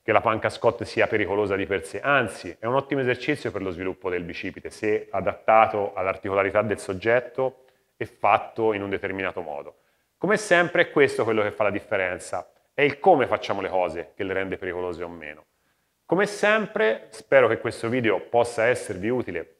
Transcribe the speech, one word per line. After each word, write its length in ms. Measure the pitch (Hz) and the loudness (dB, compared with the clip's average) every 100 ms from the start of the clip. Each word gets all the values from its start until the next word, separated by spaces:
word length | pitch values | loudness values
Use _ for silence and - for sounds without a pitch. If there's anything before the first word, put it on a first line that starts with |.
che 80 | - | 2
la 100 | 107 | 2
panca 280 | 113 110 110 | 4 0 -2
Scott 340 | - 120 - | 0 0 0
sia 240 | 104 - 104 | -4 0 2
pericolosa 480 | 110 92 101 101 98 | 2 0 0 0 0
di 100 | 95 | -2
per 200 | 98 - | -4 -4
sé, 160 | 98 | -6
anzi 540 | 135 143 113 - 90 85 | 0 2 0 -6 -14 -8
è 60 | 113 | -2
un 100 | 135 | -2
ottimo 240 | 135 139 | -2 -2
esercizio 520 | 127 123 - 147 117 | 0 -2 -2 -4 -4
per 100 | 101 | -6
lo 100 | 95 | -6
sviluppo 380 | 85 92 92 92 | -6 -6 -6 -6
del 140 | 90 | -6
bicipite, 460 | 85 87 95 - 78 | -6 -8 -10 -10 -14
se 380 | - 107 107 - | -6 -2 -2 -2
adattato 840 | 98 98 98 - 110 107 104 101 | -4 -4 -4 4 6 6 2 -4
all'articolarità 680 | 98 92 95 101 98 98 101 | -2 -4 -4 -2 0 2 2
del 160 | 110 101 | 0 -2
soggetto 840 | - 95 110 120 - - 131 - _ _ _ - | -4 -4 0 0 0 -4 -4 -4 _ _ _ -12
e 100 | 117 | -12
fatto 680 | _ 107 107 - - 113 | _ 4 4 2 -2 0
in 100 | 104 | 0
un 60 | 101 | -2
determinato 520 | 95 98 95 92 92 | -4 -4 -4 -6 -6
modo. 360 | 82 73 73 - _ _ _ _ | -10 -10 -12 -18 _ _ _ _
Come 180 | 170 208 | -2 0
sempre 460 | - 175 170 175 | 4 4 4 2
è 80 | 170 | 2
questo 320 | - 135 139 | 4 4 4
quello 180 | 113 110 | 0 2
che 100 | 104 | 0
fa 120 | 101 | 0
la 60 | 104 | -2
differenza, 800 | 98 - 101 92 90 - 92 - _ _ | -2 -4 -2 -2 -4 -8 -10 -10 _ _
è 80 | - | 0
il 180 | 143 139 | 0 2
come 280 | 190 160 117 | 4 4 4
facciamo 340 | 107 - 104 | 0 -2 -4
le 80 | 95 | -2
cose 420 | 92 90 85 82 - | 0 -2 -4 -10 -8
che 80 | |
le 100 | 98 | -4
rende 240 | 95 95 92 | -4 -4 -6
pericolose 460 | 92 87 90 85 | -6 -6 -6 -8
o 40 | 87 | -10
meno. 380 | 85 76 76 _ _ _ _ _ _ - | -12 -16 -18 _ _ _ _ _ _ -2
Come 200 | 170 202 | 0 0
sempre 840 | - 202 214 202 208 220 226 - | 0 2 2 0 0 0 -2 -8
spero 380 | - - 135 117 | -14 4 6 6
che 120 | 110 | 4
questo 280 | 120 110 117 | -2 -4 -2
video 320 | 127 113 95 | 0 2 2
possa 460 | - 117 117 - 113 | 2 2 2 2 2
esservi 440 | 123 - 95 104 | 2 -2 -6 -2
utile 380 | 123 107 85 78 | -2 -2 -6 -10